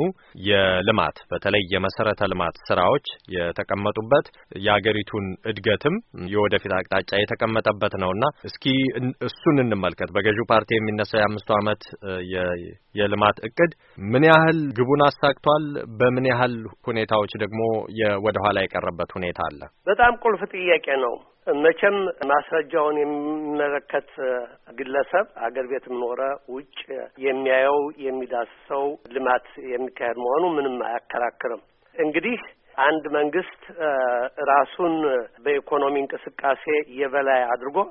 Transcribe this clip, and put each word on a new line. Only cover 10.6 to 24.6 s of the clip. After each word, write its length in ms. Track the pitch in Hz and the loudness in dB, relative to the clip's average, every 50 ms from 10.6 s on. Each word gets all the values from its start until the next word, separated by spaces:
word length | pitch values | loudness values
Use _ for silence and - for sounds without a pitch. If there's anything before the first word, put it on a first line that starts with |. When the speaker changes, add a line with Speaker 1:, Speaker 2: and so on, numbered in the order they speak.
| 107 - | 4 2
Speaker 1:
የሚነሳው 480 | 113 110 110 107 107 107 104 - - 110 | 0 0 0 0 -2 -2 -2 0 2 2
የአምስቱ 300 | 104 104 104 104 - - 110 | 2 2 0 -4 -2 0 0
ዓመት 300 | 104 104 107 107 - - - - - - 98 92 92 90 90 92 90 90 90 87 87 87 85 87 - _ _ _ | 2 2 0 -2 -4 -6 -14 -18 -14 -10 -8 -8 -6 -6 -6 -4 -2 -2 -2 -2 -4 -8 -12 -16 -20 _ _ _
የልማት 420 | 104 104 101 104 104 104 104 104 - - | -2 0 0 2 4 4 2 2 2 -4
እቅድ 280 | 113 - - 170 170 - - _ _ _ - 98 | -8 0 0 0 0 0 -6 _ _ _ -10 -6
ምን 200 | 104 117 131 156 | 0 2 4 6
ያህል 360 | 160 160 156 160 160 160 160 151 143 | 8 8 8 8 6 4 2 -2 -4
ግቡን 300 | 123 117 123 127 143 143 | 0 0 2 2 4 4
አሳክቷል? 640 | 143 143 - - - 143 - - - 151 147 151 156 147 143 135 117 117 113 | 4 4 2 2 0 0 0 0 2 2 2 2 0 -4 -8 -8 -10 -10 -2
በምን 320 | 107 123 127 127 127 131 | 0 2 2 2 2 0
ያህል 280 | 131 123 120 127 123 120 113 110 107 - - _ | 0 2 2 2 0 0 -4 -8 -12 -16 -10 _
ሁኔታዎች 480 | - 117 113 110 - 110 107 104 101 - - | -6 -2 -2 0 2 2 0 0 0 -2 -6
ደግሞ 220 | 107 98 107 110 113 113 110 107 - - 101 110 110 104 101 98 | -6 -4 -2 -2 0 0 0 -2 -4 -6 -4 0 0 2 2 2
ወደ 160 | 101 110 98 98 | 0 0 0 2
ኋላ 180 | 95 104 98 98 | 0 0 0 0
የቀረበት 500 | 95 90 - 90 87 92 87 82 87 - | 0 -2 -2 -4 -4 -4 -4 -4 -6 -6
ሁኔታ 280 | - 98 90 87 87 - 85 | -4 -6 -6 -6 -4 -4 -6
አለ? 180 | 78 76 71 73 - - _ _ | -6 -6 -10 -14 -18 -20 _ _
Speaker 2:
በጣም 280 | 175 208 - 240 240 240 - | -2 2 4 4 4 4 2
ቁልፍ 220 | - 233 208 - 202 196 | 0 0 0 0 -4 -8
ጥያቄ 380 | - 190 185 175 170 151 - 147 139 135 | -8 -4 2 2 2 2 2 0 0 0
ነው። 160 | 127 120 113 - - _ _ _ _ 180 151 | 0 -2 -4 -6 -12 _ _ _ _ -2 -2
መቼም 400 | 143 151 165 165 - - 202 202 202 190 185 170 - 143 | 4 4 4 4 4 2 2 2 2 -2 -4 -4 -6 0
ማስረጃውን 760 | 135 143 147 - - 170 160 151 139 156 160 147 151 151 151 | 2 2 2 2 0 -2 -2 -2 0 0 0 0 2 2 0
የሚመለከት 1120 | 147 147 147 147 147 151 156 156 151 147 147 147 147 143 143 143 - - - 143 - - - - 135 127 127 123 120 - - - | 0 0 -2 -4 -4 -4 -4 -4 -4 -4 -2 -2 -2 0 -2 -4 -6 -4 -4 -4 -4 -6 -10 -6 -4 -4 -4 -4 -6 -8 -14 -20